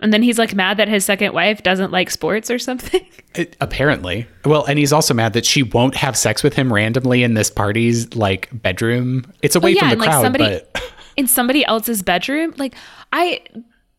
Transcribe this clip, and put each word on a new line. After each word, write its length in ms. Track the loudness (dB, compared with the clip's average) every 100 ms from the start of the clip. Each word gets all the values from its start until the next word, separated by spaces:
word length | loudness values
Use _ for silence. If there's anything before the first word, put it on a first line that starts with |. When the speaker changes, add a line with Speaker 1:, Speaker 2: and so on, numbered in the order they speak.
Speaker 1:
And 100 | 0
then 100 | 2
he's, 160 | 2 2
like, 160 | 0
mad 220 | 0 -2 0
that 100 | 0
his 160 | 0
second 280 | 0 -2 -2
wife 300 | 0 0 0
doesn't 280 | 0 0 0
like 180 | -2 -2
sports 400 | -4 -2 -2 -4
or 80 | -6
something? 480 | -6 -10 -4 -4 -4
<laughs> 100 | -20 -12 -8
Speaker 2:
It, 200 | -6 -6
apparently. 680 | -6 0 0 0 -2 -6 -8 -4
Well, 200 | 0 2 2
and 120 | 0
he's 140 | 2
also 200 | 2 2
mad 200 | 2 2
that 120 | 0
she 200 | 0 0
won't 320 | 2 2 2 0
have 200 | -2 0
sex 280 | 0 0
with 100 | 0
him 180 | 0 0
randomly 520 | 2 0 0 2 2
in 100 | 4
this 160 | 2 0
party's, 640 | 0 -2 2 2 2 -2
like, 340 | -2 0 0 -6
bedroom. 720 | -6 -4 -2 0 0 -2 -4 -6 -4
It's 140 | 0 2
away 140 | 4
Speaker 1:
Oh, 20 |
yeah, 60 | 4
Speaker 2:
from 80 | 4
the 40 |
Speaker 1:
and, 60 | 2
like, 60 | 2
Speaker 2:
crowd, 120 | 2
Speaker 1:
somebody 220 | 2 2 0 -2 -8
Speaker 2:
but 200 | -14 -14 -18
<laughs> 140 | -10 -4
Speaker 1:
in 100 | -2
somebody 380 | 0 0 0
else's 360 | 0 -2 -2 -4
bedroom? 500 | -2 -2 -2 -4 -4 -6
Like, 180 | -10 -10 -20 -18 -6
I, 280 | -2 -2 -4 -12 -20 -20 _ _